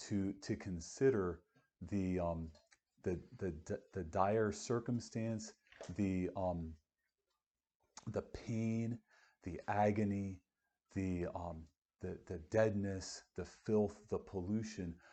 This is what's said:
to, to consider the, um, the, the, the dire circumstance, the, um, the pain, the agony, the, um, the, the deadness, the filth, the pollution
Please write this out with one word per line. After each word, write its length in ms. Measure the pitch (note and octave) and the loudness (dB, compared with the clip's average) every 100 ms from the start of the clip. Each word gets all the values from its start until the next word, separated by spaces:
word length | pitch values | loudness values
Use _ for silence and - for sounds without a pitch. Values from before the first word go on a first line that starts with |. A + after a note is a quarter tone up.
| - | -2
to, 260 | G#2 G2 G2 | 0 0 -2
to 140 | - G#2+ | -4 -4
consider 880 | G2+ F2 - - C3+ G#2+ F2+ - _ _ _ - F2 | -2 -6 -6 2 4 4 2 -2 _ _ _ -14 -4
the, 300 | G2+ F#2 F2+ | 0 2 2
um, 320 | E2+ E2 E2 - _ _ _ _ | 0 -2 -4 -10 _ _ _ _
the, 160 | G2 E2+ - - | -2 -2 -4 -6
the, 420 | F#2+ D#2 - G#2 - | -4 -4 -6 -6 -6
the 100 | G2 | -6
dire 480 | D#2+ F#2+ G2 A2 G#2+ | -2 2 4 4 4
circumstance, 1000 | G#2 - A#2+ A#2 A#2+ - A#2 A2+ A2 G#2+ - _ - - F2+ | 0 0 0 0 -2 -2 -4 -2 -2 -6 -14 _ -16 -6 0
the, 340 | G2 F#2 F2+ - | 2 4 0 0
um, 380 | F#2 F2 D#2+ D#2 _ _ _ _ _ _ _ _ _ _ _ - - | 0 0 -4 -10 _ _ _ _ _ _ _ _ _ _ _ -16 -6
the 140 | G2+ | -6
pain, 800 | - - - A2+ A2+ A2+ A2+ A#2+ _ - - _ | -6 -8 -4 -2 0 0 0 -4 _ -20 -20 _
the 180 | F#2 - - | -8 -6 -2
agony, 760 | G#2 G#2+ G#2+ G#2 G2+ G2 F#2 _ _ _ _ _ G2 | 4 4 6 4 2 -2 -6 _ _ _ _ _ -2
the, 320 | F#2+ F2 E2+ F2+ | 0 2 0 -4
um, 280 | F2 D#2+ D#2+ _ _ - | -6 -8 -12 _ _ -10
the, 160 | F2+ E2+ - | -8 -8 -8
the 120 | F2 D#2+ | -10 0
deadness, 760 | A2 A2 G2+ G2 F#2+ - - - - | 4 6 4 0 -2 -6 -12 -12 -8
the 100 | F2 | -8
filth, 500 | - - G#2+ G#2 - - | -6 2 4 4 0 -4
the 80 | F#2 | -4
pollution 800 | - G2 F2+ G#2+ A2 - F2 E2+ - | -4 -4 0 0 -2 -6 -6 -8 -14